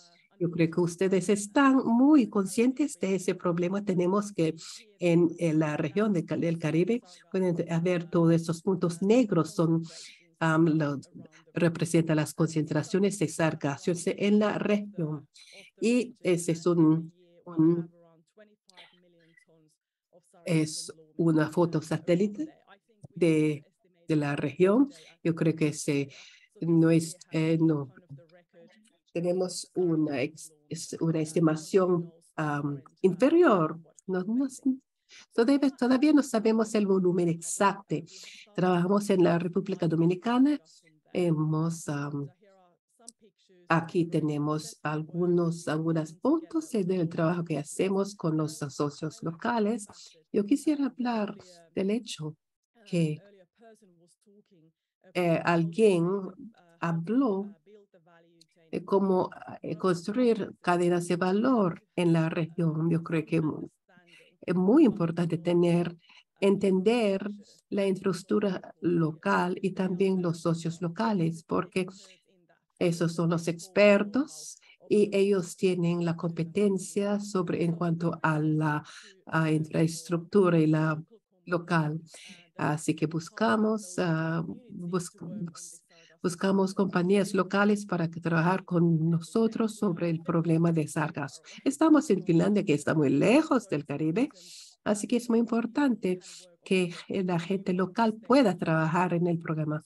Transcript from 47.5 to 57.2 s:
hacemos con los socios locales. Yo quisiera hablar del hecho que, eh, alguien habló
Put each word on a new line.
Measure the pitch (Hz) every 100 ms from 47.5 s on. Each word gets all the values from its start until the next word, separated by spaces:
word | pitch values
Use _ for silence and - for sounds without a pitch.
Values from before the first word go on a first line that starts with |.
| 151
hacemos | 151 - 190 196 196
con | - 165 156
los | 151 -
socios | 143 - 147 - 156 -
locales. | 165 165 226 240 208 226 208 - - _ _
Yo | 214
quisiera | 208 285 320 285 269
hablar | - 240 226 208 202 180 170 165
del | 175 196
hecho | 226 214 - 151 156 _ _ _ 233
que, | 214 175 156 151 202 196 180 _ 226 214 196 170 175 _ 214 202 _ 180 160 _ _ _ 190
eh, | 180 175 165
alguien | - 170 165 165 220 175 170 196 185 - - - 170 _
habló | 170 165 170 247